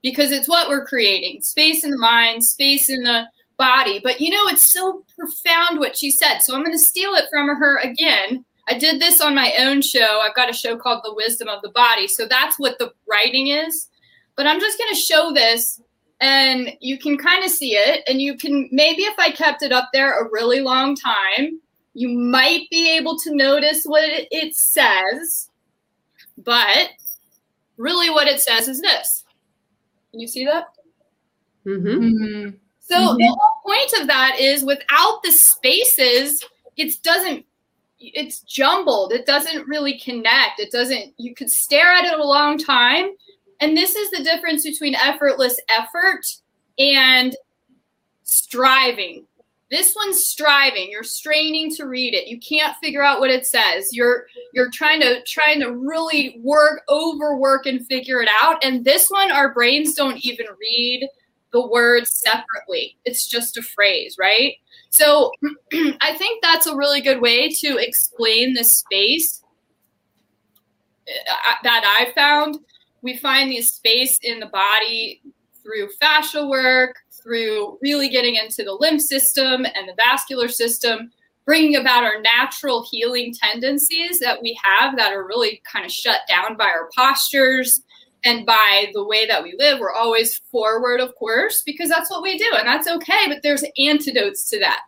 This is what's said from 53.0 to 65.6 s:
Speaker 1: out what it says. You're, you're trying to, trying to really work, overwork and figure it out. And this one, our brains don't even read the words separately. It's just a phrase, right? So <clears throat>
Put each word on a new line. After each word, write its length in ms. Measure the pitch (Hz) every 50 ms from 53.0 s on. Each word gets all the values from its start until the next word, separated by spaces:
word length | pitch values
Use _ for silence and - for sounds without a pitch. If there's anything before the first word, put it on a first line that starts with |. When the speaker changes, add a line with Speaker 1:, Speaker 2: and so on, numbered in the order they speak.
| 285
Speaker 1:
out 160 | 285 277 -
what 120 | 269 262
it 160 | 262 254 247
says. 420 | - - 240 220 190 170 185 196 202
You're, 360 | 233 233 240 240 247 240 - _ _ - - - -
you're 160 | 254 254 247
trying 320 | - - 311 302 311 311
to, 220 | 285 247 247 247 -
trying 360 | - - 311 302 302 302 294
to 100 | 269 240
really 680 | 240 247 262 277 320 320 330 320 320 294 277 254 233 233 233
work, 380 | 262 294 302 302 302 302 - _
overwork 800 | - 285 302 320 330 311 285 302 302 294 254 269 269 269 254 -
and 200 | 277 254 254 247
figure 340 | - 262 254 254 254 262 247
it 80 | 233 - 311 320
out. 220 | 339 320 320 311 285
And 220 | 269 254 254 240
this 220 | 262 285 - - -
one, 220 | 392 392 392 392
our 220 | 302 285 277 277 -
brains 420 | 240 240 240 269 294 311 294 -
don't 280 | - 285 269 247 - -
even 220 | 240 233 226 226 214 196 185
read 480 | 214 226 233 240 240 247 247 254 269 269 - _ _ _ _ _ _ _
the 140 | - 240 254
words 460 | 240 226 240 240 240 240 240 233 -
separately. 840 | - - - 220 220 233 - - - - - - 185 160 117 - _ _ _
It's 220 | 240 247 - -
just 300 | - - 233 233 - -
a 60 | 240 240
phrase, 540 | - - - 202 202 185 160 - - - -
right? 360 | 185 196 214 226 262 285 - _ _ _ - - _ _
So 420 | - - 302 294 294 302 262 - - -
<clears throat> 320 | - 294 294 -